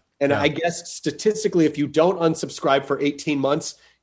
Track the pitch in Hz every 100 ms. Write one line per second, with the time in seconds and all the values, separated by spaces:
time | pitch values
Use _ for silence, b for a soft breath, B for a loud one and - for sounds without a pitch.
0 | _ - 143 143 147 156 165 170 - -
1 | 156 147 214 214 214 180 156 151 143 151
2 | 170 185 165 160 135 - 160 139 139 139
3 | 143 143 - 143 135 151 - b b b